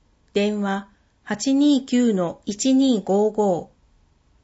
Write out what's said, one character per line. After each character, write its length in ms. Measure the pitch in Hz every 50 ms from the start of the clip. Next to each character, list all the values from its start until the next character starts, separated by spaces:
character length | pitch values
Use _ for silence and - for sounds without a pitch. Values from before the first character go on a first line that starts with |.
| _ _ _ _ _ _
電 280 | _ 202 202 208 214 208
話、 280 | 202 196 196 196 196 - _ _ _ _ _ _
八 320 | _ - 214 214 - 269 269
二 320 | 277 285 294 285 254 269
九 260 | - 247 247 247 233
の 280 | 208 185 175 170 - - _
一 300 | - 202 - 254 262 262
二 280 | 262 269 269 240 196
五 280 | 185 - 190 202 208 214
五。 400 | 202 - 208 196 175 160 - - _ _ _ _ _ _ _ _ _ _ _ _ _ _